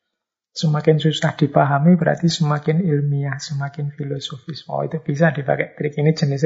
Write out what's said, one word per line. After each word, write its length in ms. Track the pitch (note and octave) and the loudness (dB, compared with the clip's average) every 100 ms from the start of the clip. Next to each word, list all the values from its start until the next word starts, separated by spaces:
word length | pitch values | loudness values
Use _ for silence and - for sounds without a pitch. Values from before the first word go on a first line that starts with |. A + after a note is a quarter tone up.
| _ _ _ _ _ - | _ _ _ _ _ -4
Semakin 400 | D#3+ D3+ D#3 D#3 | -2 2 2 4
susah 400 | D#3 C#3+ D#3 - | 2 0 -2 0
dipahami 560 | C#3+ D3+ C#3+ C#3 D#3+ F3 | 2 2 2 4 4 6
berarti 320 | D#3 C#3+ E3+ | 4 2 0
semakin 560 | E3 D3 D3 D#3 D#3 | 0 0 0 0 0
ilmiah, 560 | F#3+ C#3+ C#3+ C#3+ C#3+ C3+ | 0 0 0 -2 -4 -6
semakin 560 | - C#3 C#3 D3+ C#3+ D3 | -8 -8 -8 -8 -10 -8
filosofis. 720 | C#3+ C#3 - C3+ - C#3+ - | -8 -8 -10 -12 -14 -16 -8
Oh, 160 | C#3+ | -6
itu 160 | C#3+ D#3+ | -6 -6
bisa 320 | - C#3+ E3 | -6 0 0
dipakai 400 | C#3+ C#3 C#3 - - | 0 -2 -2 -4 -6
trik 160 | D3 D3 | -6 0
ini, 160 | D3+ | 2
jenis 320 | D#3+ C#3+ C3+ | 2 0 0